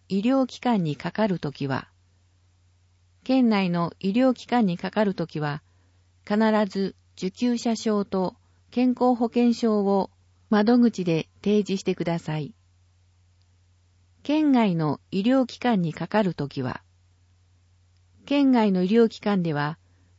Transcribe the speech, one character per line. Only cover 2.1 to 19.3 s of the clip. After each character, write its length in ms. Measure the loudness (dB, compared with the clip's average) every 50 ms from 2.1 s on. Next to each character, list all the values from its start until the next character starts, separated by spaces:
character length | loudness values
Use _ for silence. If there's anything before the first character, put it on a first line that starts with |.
| _ _ _ _ _ _ _ _ _ _ _ _ _ _ _ _ _ _ _ _ _ _ _
県 260 | 0 0 2 2 2
内 200 | 2 2 0 0
の 240 | 0 -2 -2 -4 -6 -6
医 120 | -6 -2
療 220 | 0 2 2 2 2
機 140 | 0 -4 -2
関 180 | 0 0 2
に 120 | 0 0 -4
か 120 | -6 -4
か 140 | -2 0 0
る 100 | 0 -2
と 140 | -4 -6 -6
き 120 | -6 -6
は、 220 | -4 -4 -6 -8 -12 _ _ _ _ _ _ _ _ _ _ _ _
必 120 | -4 0 2 2 2 2 2 0 -2
ず 280 | -2 -4 -4 -4 -6 _ _ _ _ -8
受 140 | -8 -8
給 260 | -4 -2 -2 -2 -2 -2
者 180 | -2 -4 -4
証 300 | -2 -2 -2 -2 -2 -2
と 300 | -2 -2 -4 -4 -4 -6 -10 _ _ _ _ _ _
健 180 | -4 0 0 0
康 240 | 0 2 2 0 2
保 120 | 0 -2
険 280 | -2 0 2 2 2 2
証 280 | 0 0 0 0 0
を 280 | 2 2 0 0 -2 -4 _ _ _ _ _ _ _ _
窓 300 | 0 2 4 4 4 4
口 240 | 4 2 2 0 -2
で 240 | -2 -2 -2 -2 -6 _ _ -2
提 200 | 0 0 0 0
示 140 | 0 -4 -4
し 60 | -4
て 120 | -4 -4
く 100 | -2 -2
だ 120 | -4 -4 -4
さ 200 | -4 -6 -6 -6
い。 160 | -8 -10 -12 _ _ _ _ _ _ _ _ _ _ _ _ _ _ _ _ _ _ _ _ _ _ _ _ _ _ _ _ _ _ _ _ _ -4
県 280 | -2 0 2 4 4
外 240 | 4 4 4 2 2
の 260 | 0 0 -2 -2 -4 _ _
医 100 | -6 -2
療 240 | 0 2 2 2 0
機 140 | -2 -4 -4
関 220 | -2 0 0 0
に 120 | 0 -2 -4
か 140 | -6 -8 -2
か 160 | -2 0 0
る 100 | 0 -2
と 140 | -4 -6 -6
き 140 | -6 -6
は、 200 | -6 -6 -8 -10 -14 _ _ _ _ _ _ _ _ _ _ _ _ _ _ _ _ _ _ _ _ _ _ _ _ _ _ _ _
県 260 | -2 0 2 4 4
外 200 | 4 4 4 2
の 120 | 2 2 2
医 40 | 2
療 220 | 4 4 4 4
機 100 | 0 -4
関 240 | -4 -2